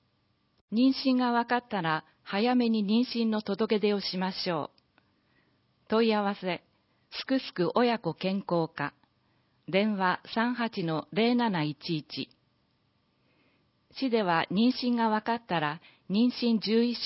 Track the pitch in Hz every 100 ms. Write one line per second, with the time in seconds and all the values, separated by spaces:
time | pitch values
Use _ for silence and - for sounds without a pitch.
0 | _ _ _ _ _ _ _ 208 262 269
1 | 269 254 247 240 233 247 247 208 160 156
2 | - _ - 196 233 254 233 220 196 220
3 | 254 233 226 214 - 196 220 214 208 202
4 | - 185 185 185 185 160 - - _ _
5 | _ _ _ _ _ _ _ _ _ 220
6 | 233 214 202 202 185 170 - _ _ _
7 | _ - - 262 - - 175 - 240 226
8 | 170 151 185 196 - 170 160 - 143 -
9 | _ _ _ _ _ _ - 180 214 202
10 | 185 180 - - 233 240 226 - 165 156
11 | - 165 233 240 233 180 151 151 - 160
12 | - - - _ _ _ _ _ _ _
13 | _ _ _ _ _ _ _ _ _ -
14 | 269 226 190 165 - 180 240 - 247 240
15 | 226 214 214 233 - 170 151 160 - _
16 | _ 196 247 - 240 220 190 226 240 233